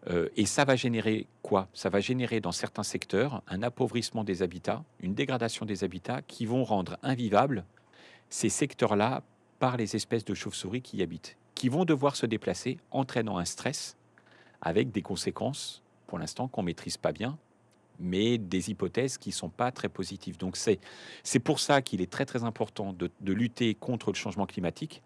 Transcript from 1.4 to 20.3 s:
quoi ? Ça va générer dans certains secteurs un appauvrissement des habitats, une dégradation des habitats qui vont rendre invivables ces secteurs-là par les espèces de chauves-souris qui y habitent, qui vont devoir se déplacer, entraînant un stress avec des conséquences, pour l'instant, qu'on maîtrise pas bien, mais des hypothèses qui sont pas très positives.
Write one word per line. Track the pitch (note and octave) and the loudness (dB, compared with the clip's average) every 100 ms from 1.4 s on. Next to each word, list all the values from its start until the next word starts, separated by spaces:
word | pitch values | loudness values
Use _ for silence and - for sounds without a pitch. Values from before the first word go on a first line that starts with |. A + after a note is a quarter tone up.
quoi ? | - G2 F#2+ | 0 2 2
Ça | - G2 | -2 0
va | G2 | 2
générer | G2 B2+ A#2+ A2+ | 2 0 0 0
dans | F#2 | 0
certains | F2 - - | -2 -4 -4
secteurs | G#2 - - F#2+ C3 A#2+ - | -4 -4 0 2 2 0 -6
un | F#2 | -4
appauvrissement | A#2+ - B2+ B2 A2 A#2 | -4 0 0 0 -2 -4
des | G#2 F#2 | -2 0
habitats, | F2+ F2 - A2 - _ | 0 -2 -4 -4 -6 _
une | F2+ G#2 | -6 -2
dégradation | C#3 C3 A#2 - G#2+ | 0 0 -2 -2 -4
des | G2 | -2
habitats | G2 F2+ - B2 | -2 -4 -6 -6
qui | D3 - A2+ | -6 -6 0
vont | B2 | 2
rendre | A#2+ G#2 F2 - | 2 2 0 -4
invivables | C3 C3 A#2 G2+ C#3 A#2+ F2 _ _ - - - _ | -2 0 4 6 6 2 -4 _ _ -20 -20 -20 _
ces | - A2 | 0 0
secteurs-là | - C#3+ - A2+ G#2 A2 C3+ - _ _ _ | 2 0 2 2 4 4 2 -6 _ _ _
par | B2+ B2 | 0 2
les | G#2+ A2 | 0 -2
espèces | - A#2 G#2 | 0 -2 0
de | F#2+ | -6
chauves-souris | - - F#2+ A#2 | -4 -8 -6 -6
qui | B2+ G2+ | -6 -4
y | |
habitent, | F2 E2 - - _ - | -2 -4 -14 -20 _ -2
qui | C#3 | 0
vont | C3+ F3+ | 2 4
devoir | D3+ C#3+ - | 6 4 2
se | A#2 | 0
déplacer, | G#2+ - F2+ - C3 _ | 0 0 -2 -4 -6 _
entraînant | - C3 B2+ A2 F#2 | -2 0 0 0 0
un | F2+ | -2
stress | - A#2 D3 - - _ _ _ - - - | -2 -4 -4 -8 -14 _ _ _ -20 -20 -8
avec | E2+ E2+ B2+ | 0 2 2
des | G#2 | 0
conséquences, | - F#2 - - A2+ C#3+ - - _ _ - | -2 -4 -2 -2 -2 -2 -8 -12 _ _ -10
pour | F2 | -6
l'instant, | D#2+ - C3 | -6 -4 -4
qu'on | B2 | -2
maîtrise | F2 E2 - - | -2 -2 -6 -2
pas | D#2 | -2
bien, | D2 A2+ D#3 _ _ _ _ _ - | 0 -4 -6 _ _ _ _ _ -8
mais | F2+ F#2 A2 A#2+ | -2 2 4 2
des | F#2+ F#2 F2+ | 2 -2 -2
hypothèses | G2+ F#2 - C3 - | -2 -2 0 -2 -2
qui | - | -8
sont | - F2 | -6 -8
pas | - B2 | -2 -2
très | B2 G2+ | -2 -6
positives. | - F#2 G2 - | -4 -8 -6 -10